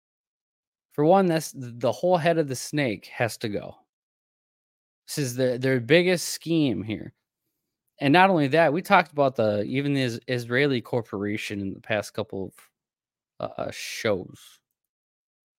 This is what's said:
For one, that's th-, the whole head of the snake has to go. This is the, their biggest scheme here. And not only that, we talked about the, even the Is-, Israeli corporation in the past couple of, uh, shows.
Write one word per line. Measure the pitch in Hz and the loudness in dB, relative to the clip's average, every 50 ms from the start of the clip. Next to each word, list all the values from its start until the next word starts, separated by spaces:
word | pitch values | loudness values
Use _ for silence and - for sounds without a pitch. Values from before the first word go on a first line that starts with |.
| _ _ _ _ _ _ _ _ _ _ _ _ _ _ _ _ _ _ _ | _ _ _ _ _ _ _ _ _ _ _ _ _ _ _ _ _ _ _
For | - 147 | 2 4
one, | 160 185 196 190 | 6 6 6 6
that's | 175 160 165 151 - - | 4 2 0 -2 -6 -10
th-, | 143 127 120 117 | -12 -12 -12 -8
the | 120 127 123 110 | -4 -2 -2 0
whole | - - 180 185 175 | 0 0 2 2 2
head | 147 170 170 | 2 2 2
of | 160 151 139 | 2 0 -2
the | 131 | -4
snake | - - - - 147 143 120 101 - - | -8 -8 -6 -4 -2 -2 -2 -2 -6 -8
has | - - - 123 113 - - | -10 -6 -4 -4 -4 -4 -4
to | - 110 | -8 -6
go. | 101 85 - 50 - _ _ _ _ _ _ _ _ _ _ _ _ _ _ _ _ _ _ _ _ _ _ _ _ _ _ | -6 -6 -8 -10 -14 _ _ _ _ _ _ _ _ _ _ _ _ _ _ _ _ _ _ _ _ _ _ _ _ _ _
This | - - 151 | -10 -6 -6
is | 143 123 120 | -4 -4 -2
the, | 127 131 123 123 123 | 0 0 0 0 0
their | 127 135 131 127 | 0 0 0 0
biggest | 117 113 156 175 175 180 185 165 - - | 2 4 4 6 6 4 2 0 -2 -6
scheme | - - - 156 170 165 151 135 101 95 98 | -8 -8 -4 -2 0 2 2 2 0 -2 -4
here. | 107 107 - - - - _ _ _ _ _ _ _ _ _ _ _ _ _ _ _ _ - | -6 -6 -8 -8 -12 -18 _ _ _ _ _ _ _ _ _ _ _ _ _ _ _ _ -4
And | 147 139 147 | 2 4 6
not | 180 185 196 | 6 6 6
only | 190 160 143 131 | 4 4 2 2
that, | 139 160 165 147 139 | 4 4 4 2 2
we | 180 185 | 0 0
talked | - 202 180 175 - 143 | 2 4 4 4 2 0
about | 143 143 135 127 | 0 0 0 2
the, | - 110 107 104 104 104 | 2 0 2 0 0 -2
even | - 127 135 143 143 143 | -2 -2 -2 -2 0 0
the | 139 131 | 0 0
Is-, | 120 113 117 - | -2 -2 -6 -6
Israeli | - 127 120 117 117 123 127 143 147 135 120 | -6 -6 -4 -4 -2 0 2 2 2 0 -2
corporation | 101 - - 120 110 - - 98 101 104 104 104 - - 107 101 | -4 -4 -4 -4 -4 -4 -6 -6 -4 -4 -4 -4 -6 -6 -6 -6
in | 98 98 - | -6 -6 -8
the | - | -10
past | - - 110 104 98 - - | -6 -4 -4 -4 -4 -4 -6
couple | - 104 - - 98 95 - - - - _ _ _ _ _ _ _ _ _ _ _ _ _ _ - | -10 -8 -8 -8 -10 -10 -10 -12 -18 -20 _ _ _ _ _ _ _ _ _ _ _ _ _ _ -10
of, | - - - - | -10 -10 -8 -8
uh, | - - | -8 -8
shows. | - - - - - - - 110 101 87 - - - - - - - _ _ _ _ _ _ _ _ _ _ _ _ _ _ _ _ _ _ _ _ | -10 -10 -12 -12 -8 -4 -2 -2 -2 -2 -4 -10 -16 -20 -20 -20 -20 _ _ _ _ _ _ _ _ _ _ _ _ _ _ _ _ _ _ _ _